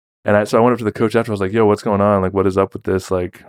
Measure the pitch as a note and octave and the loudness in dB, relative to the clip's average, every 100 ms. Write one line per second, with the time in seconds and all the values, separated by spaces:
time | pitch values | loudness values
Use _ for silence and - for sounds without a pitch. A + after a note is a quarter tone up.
0 | _ _ - G#2 G#2 A#2 A#2+ A#2+ G#2+ - | _ _ -2 0 2 2 2 2 -2 -2
1 | A2+ A#2 A#2 G2+ F#2+ A2+ G#2+ G#2 A2+ G2+ | 0 0 -2 -4 -2 0 2 0 0 0
2 | G2+ G2+ F#2 G2 F#2+ F#2+ F#2+ - - F#2+ | 2 2 0 0 0 0 -2 -4 -4 -4
3 | - F#2 F2+ - | -2 -4 -4 -10